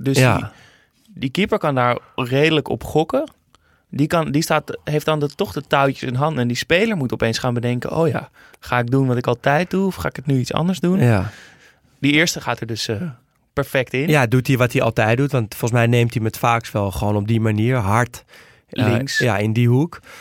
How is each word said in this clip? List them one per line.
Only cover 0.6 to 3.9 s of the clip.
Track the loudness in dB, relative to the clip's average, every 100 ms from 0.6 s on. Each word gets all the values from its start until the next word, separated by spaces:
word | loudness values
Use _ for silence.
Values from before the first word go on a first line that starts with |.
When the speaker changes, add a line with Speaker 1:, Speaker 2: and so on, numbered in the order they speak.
| -20 _ _ _ _
Speaker 1:
die | -10 -6
keeper | -4 -2 -2
kan | 0
daar | 0 0 0 -6
redelijk | -8 -2 2 2 2 0
op | -6
gokken. | -2 0 0 0 -4 _ _ _ _ _ _